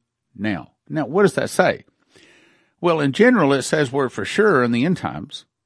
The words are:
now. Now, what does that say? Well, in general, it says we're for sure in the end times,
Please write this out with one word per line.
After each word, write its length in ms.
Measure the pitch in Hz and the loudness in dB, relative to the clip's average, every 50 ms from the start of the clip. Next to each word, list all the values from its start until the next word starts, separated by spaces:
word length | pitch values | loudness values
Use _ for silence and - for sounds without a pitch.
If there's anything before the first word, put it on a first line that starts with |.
| _ _ _ _ _ _ _ | _ _ _ _ _ _ _
now. 360 | 95 101 107 98 76 60 - _ _ _ - | -8 -6 -6 -6 -8 -10 -16 _ _ _ -10
Now, 180 | 147 156 139 | -8 -6 -6
what 160 | 110 147 196 | -4 0 2
does 120 | 208 180 - | 2 2 2
that 160 | 139 - - | -2 -4 -2
say? 340 | - - 185 143 80 - - _ _ _ _ _ _ _ _ _ _ _ _ _ _ _ _ _ _ _ | 0 0 2 2 0 -2 -8 _ _ _ _ _ _ _ _ _ _ _ _ _ _ _ _ _ _ _
Well, 200 | 170 175 165 156 | -2 0 0 0
in 120 | 143 139 | 0 -2
general, 400 | 131 - 214 254 254 214 156 139 | 2 4 4 4 6 4 4 2
it 100 | 139 135 | 2 0
says 280 | 127 - 160 156 147 120 | 0 -2 -2 0 0 -2
we're 180 | 127 143 135 117 | -2 -2 -4 -4
for 160 | - - 98 | -4 -8 -8
sure 380 | - - - 214 214 175 127 | -4 0 2 2 4 4 4
in 100 | 123 117 | 2 2
the 120 | 120 117 131 | 0 0 0
end 140 | 175 180 - | 0 -2 -2
times, 460 | - 78 67 78 - - - - - _ _ _ _ | -4 -8 -10 -10 -12 -14 -16 -18 -20 _ _ _ _